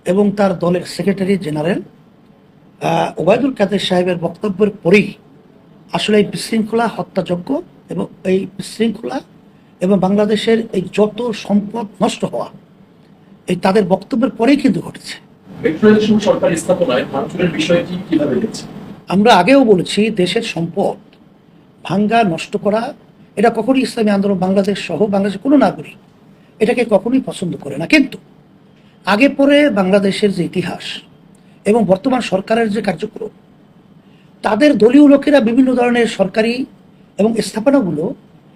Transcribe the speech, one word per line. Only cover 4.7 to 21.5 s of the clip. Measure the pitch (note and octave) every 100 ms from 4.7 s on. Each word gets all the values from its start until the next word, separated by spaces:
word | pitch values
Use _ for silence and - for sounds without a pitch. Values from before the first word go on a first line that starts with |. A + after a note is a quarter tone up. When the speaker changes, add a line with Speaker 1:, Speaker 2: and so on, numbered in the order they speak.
| -
Speaker 1:
পরেই | E3 G3+ - - - - _ _ _ _ -
আসলে | F3+ - G#3
এই |
বিশৃঙ্খলা, | G#3 - - A3+ G#3+ A3+ A#3
হত্যাযজ্ঞ | - F3 G3 F3 F3 F3 C#4+ - - -
এবং | E3+ - -
এই | F#3+ F#3+ F#3+ -
বিশৃঙ্খলা | - - A3+ - A#3+ C#4+ - - _ _ _ _
এবং | F#3 G3+
বাংলাদেশের | F#3 G3+ G#3 G#3+ A3+ A3+ A3+
এই | F#3+ F3
যত | - G#3+ G#3+ B3
সম্পদ | - - G3+ G3+ A#3 G#3 -
নষ্ট | A#3 - E3+
হওয়া, | - - - _ _ _ _ _ _ _ - -
এই | F3
তাদের | F#3+ G#3
বক্তব্যের | F3 F#3+ - A#3 A#3
পরেই | - A#3+ C#4+
কিন্তু | B3+ E3
ঘটেছে। | - - - - - _ - -
Speaker 2:
মেট্রো | D#3+ D#3 G#3+
রেল | G#3+ G#3+
সহ | G#3
সরকারি | F#3+ E3+ F3+ E3
স্থাপনায় | - F3+ E3+ - -
ভাঙচুরের | - D3+ F#3 F3
বিষয়টি | D#3 - F3 - F3+ -
কিভাবে | D#4 C#4+ A#3+
দেখছেন? | A3 - - - - - -
Speaker 1:
আমরা | F#3 A3 F#3+
আগেও | F3+ C#4
বলেছি, | A#3+ F#3 - G3+ A3
দেশের | A3 F3+ A3+
সম্পদ | A3+ E3 E3+ G3+ E3+ - - _ _ _ _